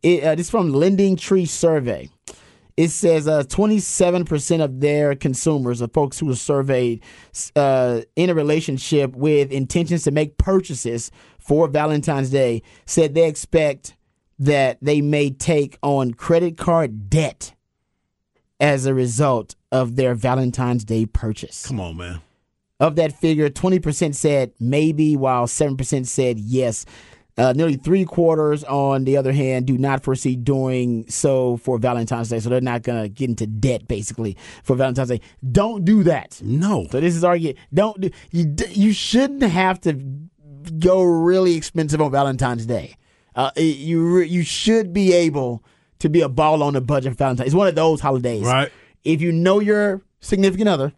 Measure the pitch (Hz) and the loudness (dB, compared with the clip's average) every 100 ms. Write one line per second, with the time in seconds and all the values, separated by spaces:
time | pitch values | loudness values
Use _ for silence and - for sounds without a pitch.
0 | 165 175 147 156 170 - 170 139 175 196 | 2 2 2 -2 -2 0 0 2 2 2
1 | 196 185 - 190 170 - 170 156 123 85 | 2 0 2 0 0 0 0 2 -2 -6
2 | 67 _ - - _ _ _ - 165 - | -10 _ -20 -20 _ _ _ 0 0 2
3 | 180 160 151 156 139 - 214 214 - - | 2 2 2 0 0 0 2 2 -2 0
4 | 180 180 175 156 - 165 147 131 147 147 | 2 2 -2 -4 -2 0 0 -2 0 2
5 | 147 139 147 127 - 151 123 120 120 - | 0 0 -4 -2 -2 0 -2 -4 -2 -2
6 | 143 - 156 127 - 143 135 131 123 113 | -2 -2 -4 -4 -2 -2 0 0 0 -4
7 | - - - - - - 139 131 123 120 | -10 -20 -20 -14 -4 0 2 2 0 -2
8 | - - 180 160 147 151 160 135 - 151 | -6 -2 0 2 0 0 -2 -6 0 0
9 | 135 123 147 147 139 135 131 175 160 170 | 0 -2 2 2 2 -2 -2 -2 -2 0
10 | 156 143 151 _ - 190 185 139 120 117 | 0 0 -2 _ 0 2 0 -8 -6 -8
11 | - - - _ - 147 160 147 151 151 | -10 -16 -20 _ 0 2 4 2 0 0
12 | 143 143 131 139 127 113 - _ - - | -2 -2 0 0 0 -2 -8 _ -4 0
13 | 156 147 165 151 - 165 151 139 - _ | 2 4 2 0 -2 0 0 -2 -12 _
14 | _ _ _ _ 139 147 135 120 143 147 | _ _ _ _ 2 4 2 0 0 0
15 | 147 151 143 135 - 156 139 - 143 139 | 2 2 0 -2 0 0 0 -4 -2 0
16 | 131 117 - 170 175 165 - 165 147 107 | 0 -4 0 2 2 -4 0 0 0 -6
17 | 101 156 147 - - _ _ _ _ _ | -2 0 0 -6 -20 _ _ _ _ _
18 | _ _ _ _ _ _ 143 139 131 131 | _ _ _ _ _ _ 0 0 0 0
19 | 127 113 147 123 104 - _ 131 123 123 | -2 0 0 0 -4 -18 _ -2 -2 0
20 | 127 120 123 127 127 120 123 120 107 113 | 0 0 0 0 -2 -2 -2 -2 -2 -2
21 | 110 - 113 110 - - - 123 87 82 | -2 -4 -6 -8 -10 -14 -10 -8 -8 -10
22 | 87 82 _ _ _ _ _ _ 151 151 | -12 -12 _ _ _ _ _ _ 0 2
23 | 156 143 165 151 151 139 185 185 160 147 | -2 0 -2 0 0 0 0 0 0 -2
24 | 165 139 156 143 127 _ 117 139 156 151 | -4 -2 0 0 0 _ -2 2 2 2
25 | 156 147 131 127 120 - 151 135 135 143 | 0 2 0 0 -2 0 -2 -2 -4 -4
26 | 127 - 127 113 104 127 127 110 - - | -4 -2 -2 -2 -2 -2 0 -4 -12 -20
27 | - - _ - 127 127 165 135 151 190 | -20 -20 _ 0 2 2 0 0 0 0
28 | 180 - 165 160 151 147 147 139 139 139 | 0 2 2 2 0 0 -2 -2 0 0
29 | 131 139 131 135 131 131 131 127 139 135 | 2 2 2 0 0 -2 0 0 0 -2
30 | 135 131 131 127 120 135 131 127 123 117 | -2 -2 -2 -2 -2 0 0 -2 -2 -4
31 | 113 - 147 131 127 120 - 123 123 120 | -6 -2 0 2 0 -2 -2 -2 0 -2
32 | 113 120 113 117 110 127 127 120 117 120 | -4 -6 -4 -4 -2 -2 0 -4 -4 -4
33 | 107 101 131 113 107 107 131 120 - 107 | -6 -6 -6 -4 -6 -2 -2 -2 -4 -6
34 | 98 110 110 92 - - - 127 131 127 | -6 -8 -8 -8 -16 -20 -4 0 0 0
35 | 127 120 - _ 131 123 208 220 175 214 | -4 -4 -8 _ 0 0 0 0 2 4
36 | 170 147 - - 101 135 196 180 82 127 | 4 2 -4 -14 -4 -2 0 -2 -2 -2
37 | 165 165 175 175 160 131 - 147 214 208 | 0 2 2 2 -2 -6 -4 0 0 -2
38 | 190 - - 170 160 151 196 175 208 202 | -8 -8 -8 -2 -2 -2 -4 2 2 2
39 | - 233 269 277 247 170 190 185 170 139 | 0 2 2 2 0 2 0 0 -2 -4
40 | 139 139 160 _ 147 143 160 160 175 185 | -6 -12 -16 _ -20 -20 -12 0 2 4
41 | 180 165 170 185 185 170 - 170 156 151 | 4 4 4 4 2 0 -2 -4 -2 0
42 | 151 135 139 131 127 120 113 113 - - | 0 2 0 -2 -2 -4 -4 -6 -8 -18
43 | _ _ _ - 135 - 160 139 151 165 | _ _ _ -4 -4 0 -2 -2 -2 0
44 | 165 180 165 180 165 - - 226 196 185 | 2 2 2 0 -2 -2 2 2 2 0
45 | 190 175 170 143 127 117 _ _ _ _ | 4 4 4 0 -4 -6 _ _ _ _
46 | 151 165 156 127 151 156 143 139 123 143 | 0 2 2 2 2 2 2 0 0 -2
47 | 131 120 139 123 131 165 202 160 160 151 | -2 -2 -2 0 0 4 4 4 2 2
48 | 151 131 123 117 113 131 139 - _ _ | 0 0 -2 -2 0 0 0 -8 _ _
49 | - 156 170 165 175 196 208 208 208 190 | -2 0 0 2 2 2 2 2 0 -2
50 | _ _ - 196 196 185 214 165 139 | _ _ -4 2 2 2 0 2 -2